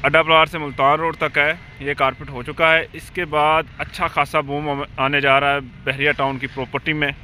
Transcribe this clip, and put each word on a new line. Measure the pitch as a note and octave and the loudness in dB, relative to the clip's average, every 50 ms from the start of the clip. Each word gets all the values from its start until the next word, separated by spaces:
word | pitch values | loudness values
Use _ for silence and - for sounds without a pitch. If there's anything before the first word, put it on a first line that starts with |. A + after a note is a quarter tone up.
| - | 0
अड्डा | C#3 D3 D#3+ | 4 2 2
प्लाट | D#3+ D#3+ D#3+ D#3+ D#3+ | 4 6 4 4 4
से | D3+ - | 4 0
मुल्तान | E3 D3+ C#3+ C3 - C3+ C#3 D3 | -8 -8 -8 -2 2 2 4 4
रोड | D#3 E3 E3 D#3 | 2 0 -4 -4
तक | - D#3+ D3 - | -4 -6 -2 0
है, | D3+ C#3+ D3+ E3 E3+ - - - - | 0 0 0 -2 -4 -10 -20 -18 -10
ये | C#3 C#3+ C#3+ | -8 -8 -2
कारपेट | C#3 C#3+ C3 B2+ - D3+ C#3 | 0 0 0 0 -4 -14 -12
हो | C#3 B2 B2 | -12 -12 -10
चुका | D3+ D3 D3 E3 D#3+ | -10 -2 2 4 4
है। | D#3+ D#3+ - - - | 4 4 0 -4 -12
इसके | D#3+ - - - F3 F3 | -18 -18 -12 -8 -8 -8
बाद | D#3 D3+ D3+ D3 D3+ D#3 D#3+ D#3+ - - - | -2 0 2 2 4 2 2 0 -4 -10 -12
अच्छा | D3+ - - - F3+ | -12 -10 -6 -6 -6
खासा | D#3+ - D#3+ C#3+ C#3 - D#3 | -2 0 -2 -2 0 0 -4
बूम | C#3+ C#3 C#3+ D3 D3+ D3 | -2 -2 -6 -6 -4 -4
आम-, | C#3+ C#3 C#3+ - - - | -4 -6 -6 -10 -4 -2
आने | C3 C3+ D3 C#3+ | -2 0 2 2
जा | C#3 C#3+ C3+ | 4 4 4
रहा | C#3 C#3+ C#3+ C#3 | 4 4 2 0
है | C#3+ | 0
बहरिया | C3+ A#2+ - - - - C3+ C3+ C#3 D3 | -4 -8 -18 -8 -6 -6 -4 0 0 0
टाउन | C#3+ - C#3 C3+ C3+ | 2 0 -2 -2 -2
की | B2+ C3+ | -6 -8
property | C3 - C3+ C3 A#2+ - C3+ - D#3+ D#3 | -10 -8 -8 -8 -6 -6 -6 -4 -4 -2
में | D3+ D3 C#3 C#3+ - | -2 -2 -4 -4 -8